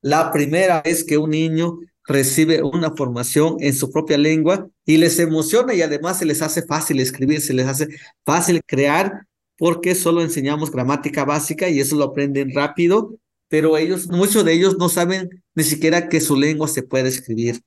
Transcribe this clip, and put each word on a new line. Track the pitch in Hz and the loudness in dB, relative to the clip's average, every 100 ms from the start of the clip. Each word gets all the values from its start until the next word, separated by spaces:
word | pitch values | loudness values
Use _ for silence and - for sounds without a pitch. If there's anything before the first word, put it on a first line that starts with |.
la | 143 156 165 | 0 0 0
primera | 151 147 165 185 160 | 0 0 2 2 2
vez | 165 165 | 0 -4
que | 165 147 | 0 0
un | 156 | 0
niño | 156 160 160 170 170 - _ - | 0 0 0 -2 -4 -16 _ -2
recibe | 139 131 131 160 165 | 0 2 2 2 2
una | 143 165 160 156 | 0 -2 -4 -2
formación | 135 120 123 147 160 156 | -4 -4 -2 2 2 2
en | 139 | -2
su | 131 131 | 0 -2
propia | 156 156 143 | -4 0 2
lengua | 147 160 156 190 196 _ - | 2 2 2 0 -4 _ 2
y | - | 4
les | 170 165 | 4 2
emociona | 170 160 156 220 254 | 0 0 2 2 2
y | 202 | 0
además | 160 147 165 185 | 0 -2 -4 -2
se | 165 | -2
les | 147 | -2
hace | 156 160 | -2 -4
fácil | 156 151 151 139 | -2 -4 0 0
escribir, | 131 131 135 156 | -2 0 0 0
se | - | 0
les | 127 127 | 0 0
hace | 135 151 - - _ - | -2 -6 -8 -20 _ -2
fácil | 160 170 170 - | 0 2 0 0
crear, | 135 143 156 190 - - _ _ _ | 0 2 2 0 -6 -16 _ _ _
porque | 165 170 175 | 0 0 -2
solo | 180 170 170 | 0 0 0
enseñamos | 165 156 139 151 151 | 0 -2 -2 -2 -4
gramática | 127 123 143 147 143 139 | -2 -2 -2 -2 -4 -2
básica | 147 - 156 185 | -2 -4 -4 -2
y | 143 | 0
eso | 139 151 | 0 0
lo | 139 | -2
aprenden | 139 143 139 135 139 | -2 -2 -2 -2 -2
rápido, | 143 160 170 202 208 - _ _ _ | -2 0 2 2 0 -12 _ _ _
pero | 156 156 156 | 0 2 2
ellos, | 165 185 175 | 0 -4 -2
muchos | 170 202 214 170 | 0 2 2 4
de | |
ellos | 165 190 190 | 4 2 2
no | 175 | 0
saben | 180 175 190 185 - _ | 0 0 -2 -6 -14 _
ni | - 156 | -4 -2
siquiera | 151 160 170 170 | 0 2 2 2
que | 156 | -2
su | - 139 | 2 2
lengua | 147 156 151 | 2 0 -2
se | 135 | -4
puede | 127 131 131 | -2 -2 0
escribir. | 127 - 110 117 120 | -4 -6 -4 -2 -4